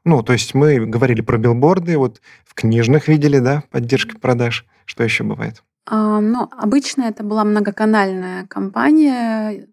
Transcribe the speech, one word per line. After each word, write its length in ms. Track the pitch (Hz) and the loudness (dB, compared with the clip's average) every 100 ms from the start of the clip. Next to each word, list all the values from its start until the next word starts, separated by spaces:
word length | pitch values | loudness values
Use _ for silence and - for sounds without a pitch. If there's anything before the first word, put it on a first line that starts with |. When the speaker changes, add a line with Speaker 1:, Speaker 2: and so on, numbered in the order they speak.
Speaker 1:
Ну, 180 | 170 147 | 0 2
то 120 | 107 | 2
есть 200 | 120 - | 0 0
мы 320 | 135 151 135 113 | 2 2 2 0
говорили 360 | 113 127 117 | 0 2 0
про 160 | 110 117 | 0 0
билборды, 600 | 120 117 147 190 170 160 | 2 4 2 2 0 0
вот 240 | 127 - _ - _ | 0 -4 _ -20 _
в 80 | |
книжных 540 | - 113 113 113 147 147 | -4 0 2 4 2 4
видели, 320 | 156 147 139 | 2 4 2
да, 240 | 123 147 - | 2 -2 -4
поддержка 480 | 120 120 131 - - | -6 -2 -2 -2 -4
продаж. 460 | 127 120 120 117 - _ - | -2 0 -2 -4 -12 _ -14
Что 180 | - | -4
еще 200 | 117 - | -4 -2
бывает? 400 | 107 107 113 - _ _ - | -4 -6 -10 -12 _ _ -6
Speaker 2:
А, 340 | 220 214 208 | -2 0 0
ну, 300 | 214 247 - - | 0 -2 -6 -6
обычно 460 | 214 269 269 - | -2 0 0 -4
это 200 | 233 214 | -4 -6
была 200 | 208 214 208 | -4 -2 0
многоканальная 1000 | 208 202 202 214 214 190 185 185 185 185 | 0 -2 -2 0 2 0 -4 -8 -10 -12
кампания 1200 | 196 196 214 262 311 294 247 233 220 214 202 - | -8 -8 -2 2 4 4 0 -2 -2 -4 -8 -16